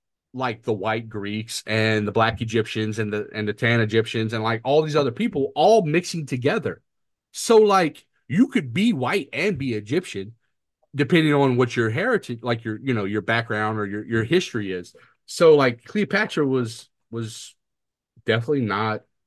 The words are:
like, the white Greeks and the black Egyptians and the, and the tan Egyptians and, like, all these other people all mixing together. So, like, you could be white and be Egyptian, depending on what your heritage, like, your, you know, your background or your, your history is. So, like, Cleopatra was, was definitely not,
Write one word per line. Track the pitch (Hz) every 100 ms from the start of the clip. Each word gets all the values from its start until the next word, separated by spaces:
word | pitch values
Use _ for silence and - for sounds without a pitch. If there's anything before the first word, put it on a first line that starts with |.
| _ _ _
like, | 127 127 113
the | -
white | 104 107 113 113
Greeks | 107 101 107 113 - -
and | 110 110 107 104
the |
black | 107 113 -
Egyptians | 117 113 107 113 107 107
and | 104
the, | 107 104
and | 107 104
the |
tan | 104 120 117
Egyptians | 110 113 113 117 110
and, | 113
like, | 113 113
all | 127 147
these | 156 151
other | 143
people | - 233 139 135 143
all | 180 220
mixing | 165 160 180 170 143
together. | 131 131 214 113 80 _ _ _ _ _
So, | - - 220
like, | 214 196 165 - _ _ -
you | 175 262
could | 226 135
be | 117 226
white | 156 123 196 139
and | 135 196 147
be | 135
Egyptian, | 107 104 156 180 101 98 - _ _ _ _ _ 135
depending | 143 170 156
on | 143 139 120
what | 123 120
your | 113
heritage, | 123 226 226 - 120
like, | 123 120
your, | 117 107
you | 135
know, | 117 98
your | 107
background | 95 113 113 107 107 110
or | 101
your, | 104 -
your | 113
history | 110 180 180 117 101
is. | 92 87 - _ _ -
So, | - 170 147
like, | 131 120 -
Cleopatra | 214 196 196 220 - 139
was, | 131 120 113 - _ _
was | 117 113 - - _ _ _ _ _ _ _ -
definitely | 113 120 147
not, | 110 98 110 107 _ _